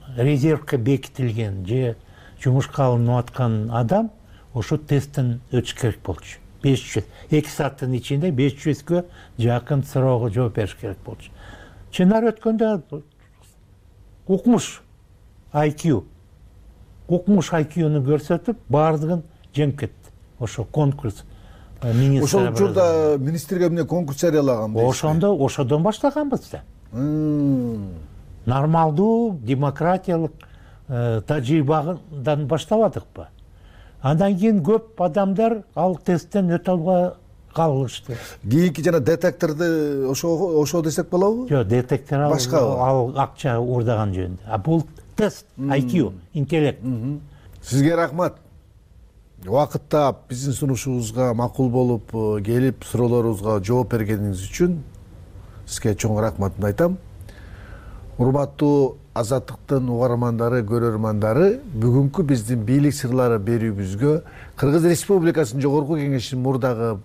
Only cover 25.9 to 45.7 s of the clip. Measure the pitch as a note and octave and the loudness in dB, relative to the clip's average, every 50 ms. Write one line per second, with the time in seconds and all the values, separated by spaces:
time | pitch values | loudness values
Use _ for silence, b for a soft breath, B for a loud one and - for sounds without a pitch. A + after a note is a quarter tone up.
25.9 | G#3 - - C#4+ C4+ D4+ D4+ C#4+ B3+ - - - - - - - - - - - | 0 0 0 0 0 -2 -2 -2 -4 -6 -6 -10 -14 -16 -16 -18 -20 -20 -20 -12
26.9 | - A#2 C3+ D3+ D3+ D#3 D#3 D3+ D3 D3 C#3+ C#3 C3+ B2+ B2 A#2+ A2+ G#2+ G2 F#2 | -6 -4 -2 -2 0 0 0 0 0 2 2 2 2 0 0 -2 -4 -6 -8 -10
27.9 | F2 E2 D#2 - - - - - - - - A2+ B2 C3+ C#3 D#3 D#3+ E3 E3 D#3+ | -12 -14 -16 -18 -20 -20 -20 -20 -20 -6 -2 0 0 2 2 2 4 4 4 2
28.9 | D3 D#3 G3 A3 A3+ A3+ A#3 A3+ F#3+ D3+ A2+ A2 C#3 C3 C#3+ C#3+ C#3 - D3+ E3+ | 2 2 4 4 4 2 2 0 -2 -4 -2 -2 0 0 0 0 -2 0 0 0
29.9 | F#3 F#3 - - F3 E3 E3 D3+ - - b b b b b b b b - - | 0 0 0 -2 -2 0 -2 -4 -6 -12 b b b b b b b b -10 -6
30.9 | C3 A#2+ A#2+ A#2 A2+ A2 G2+ - D3 D3+ B2 A#2 D#3 E3 C#3+ C3+ D#3+ D#3 C#3+ D#3+ | -4 -2 0 0 0 0 -2 -2 -2 -2 0 0 2 2 2 2 2 0 0 -2
31.9 | F#3 - - - D#3 C#3+ B2 D3+ D3+ C#3+ D3+ B2 E3 D#3 - - G#3+ A3 A3+ F3+ | -6 -8 -10 -12 -12 -4 -2 0 0 0 0 -2 -2 -2 -2 0 2 2 2 2
32.9 | - - - - - - D#2+ - - - b b b b b b b b b b | 0 -4 -10 -12 -14 -18 -18 -18 -20 -20 b b b b b b b b b b
33.9 | b b - C3 D3+ D#3+ G3 G3 G3+ F3 G3 A3+ A3 G3+ D3 F3+ A3 A3 A3 - | b b 0 2 2 4 2 2 2 2 2 2 2 2 4 2 2 2 0 -4
34.9 | - - F3+ F3+ D3 G#3 G3 F#3+ G3 F3+ A3 A3+ A#3 G#3+ F#3+ - - - E3 F#3 | -4 -2 -2 0 0 0 0 0 2 2 2 0 0 -2 -6 -8 -4 -2 0 0
35.9 | F3+ - - - F3+ D#3 - - - G3+ F#3+ F3 E3+ F3 F3 F#3+ F#3 F3 D#3+ F3+ | 0 -2 -2 0 0 0 -2 -2 -2 0 0 2 0 0 0 0 -2 0 0 2
36.9 | F#3 F3 F3+ F3+ - - - - - - - - - - E3 D#3+ C#3 C3+ C3+ A#2 | 2 2 2 0 -2 -8 -16 -20 -20 -20 -20 -6 -2 0 0 2 2 0 -2 -4
37.9 | - - - - A#2+ A#2 B B B B - G2+ A#2+ D#3 F3 F3+ C#3+ E3 C#3+ F3+ | -6 -10 -12 -12 -12 -12 B B B B -2 0 2 4 4 2 0 0 0 0
38.9 | E3+ D#3+ B2 B2+ E3 D#3+ F3+ F3+ - - F3 D#3+ D3+ D3 F3 E3+ E3 D#3+ D3+ D3 | 0 2 2 2 2 2 0 -2 0 0 -2 -2 -2 -2 -2 0 0 0 0 -2
39.9 | C#3+ C#3 C3+ C3 C#3 - - E3+ E3+ D3+ G3 F3+ D#3+ D3+ D3+ C#3 E3+ F3 D#3 D#3+ | -2 -2 -2 -2 -2 -2 -2 -2 0 0 0 0 2 2 2 2 0 -2 -2 -2
40.9 | C#3+ F#3 E3+ - F3+ F3+ F#3+ G3+ A3 A#3+ B3+ B3 D3 C3+ A#2 F#2+ A#2+ B2 B2 B2+ | -2 -4 -2 0 0 2 2 2 0 0 -2 0 0 0 2 2 2 0 0 0
41.9 | C#3+ C3+ - - D3 C#3 D3 D3 - C3+ B2 B2 C3+ D#3 B2 A#2 C3+ B2+ B2+ C3 | -2 -4 -2 -2 -2 0 2 2 0 0 0 0 2 2 2 2 0 0 2 2
42.9 | C3+ C3 A#2+ B2 C3 C3+ C3+ - - - - C3+ A#2 A#2 A#2+ B2 B2+ B2 A2+ B2 | 2 2 0 0 -2 -2 -4 -4 -4 -6 -4 -2 -2 0 0 0 -2 0 0 0
43.9 | A#2+ G#2+ A2 G2+ F#2 F#2 F#2 F2 F2+ F2+ - G#2+ A2 G#2+ F#2 D#3+ E3 E3 D3 - | 0 0 0 -2 -2 -4 -4 -6 -8 -10 -8 -6 -6 -4 0 0 0 0 0 -4
44.9 | - - - - - - G#3+ F#3+ - - - _ _ - C3+ C#3 | -10 -20 -20 -12 -4 -2 -2 -2 -2 -6 -14 _ _ -8 -4 0